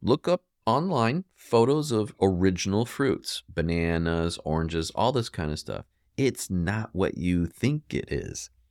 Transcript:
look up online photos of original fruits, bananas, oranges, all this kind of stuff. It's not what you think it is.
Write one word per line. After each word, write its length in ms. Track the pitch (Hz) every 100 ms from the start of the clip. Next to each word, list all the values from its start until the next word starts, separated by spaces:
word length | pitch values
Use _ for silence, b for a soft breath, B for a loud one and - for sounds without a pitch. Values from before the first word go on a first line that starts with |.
look 280 | 101 147 165
up 160 | 180 _ _
online 600 | 110 131 190 139 113 160 -
photos 560 | _ - 117 117 151 151
of 240 | 110 101 -
original 640 | 95 90 95 87 98 101
fruits, 580 | 120 - 135 - - - -
bananas, 920 | 85 82 85 85 82 82 82 82 -
oranges, 460 | - 80 80 82 80
all 200 | - 113
this 180 | 139 113
kind 220 | - 76
of 80 | 73
stuff. 280 | - - - _ _ -
It's 340 | 135 - -
not 400 | 92 85 110 107
what 260 | 90 92 -
you 280 | 90 87 85
think 480 | - 123 151 -
it 180 | - -
is. 380 | - - - - _ _